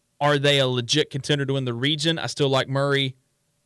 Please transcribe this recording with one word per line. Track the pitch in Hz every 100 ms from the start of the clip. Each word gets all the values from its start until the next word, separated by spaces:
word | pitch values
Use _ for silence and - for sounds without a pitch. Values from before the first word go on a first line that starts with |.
| _ -
Are | 147 147
they | 143 143
a | 131
legit | 127 117 143 151
contender | 147 - 147 135
to | 139
win | 127
the | 117
region? | 135 156 151 165
I | 120
still | - 139
like | 135 131
Murray. | 135 143 139 135 131 _ _ _ _